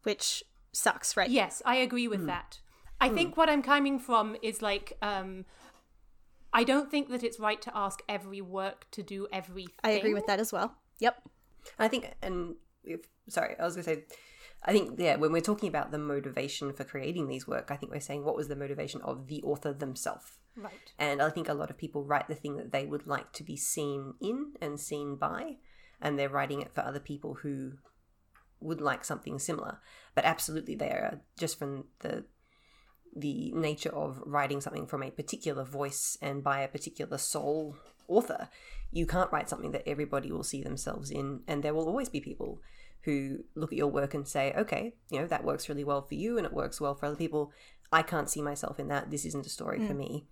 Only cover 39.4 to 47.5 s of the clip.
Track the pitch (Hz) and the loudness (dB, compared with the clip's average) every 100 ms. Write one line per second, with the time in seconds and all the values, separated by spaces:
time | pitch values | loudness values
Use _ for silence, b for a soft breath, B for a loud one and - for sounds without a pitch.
39.4 | - - - - - 147 147 143 143 160 | -2 -4 -4 -4 -2 -2 0 -2 -2 -4
40.4 | - 135 - 135 - - 139 143 139 131 | -4 -4 -4 -4 -4 -6 -4 -4 -4 -6
41.4 | - 147 151 156 160 226 262 143 - - | -4 -2 0 2 2 0 0 -4 -6 -6
42.4 | - - b b b b - 143 135 135 | -6 -6 b b b b 0 0 0 -6
43.4 | - - 156 - 143 139 139 147 139 143 | -8 -6 -2 2 2 2 0 -2 -2 0
44.4 | 139 - 214 - 233 - - 143 - 165 | 2 2 0 0 -2 -8 -6 -4 0 0
45.4 | 147 143 - 143 143 143 139 143 208 233 | 0 -2 -2 -4 0 0 0 -2 0 0
46.4 | 175 151 - - 147 139 143 147 165 151 | 0 -2 -4 0 -2 0 -2 0 0 0
47.4 | 147 | 0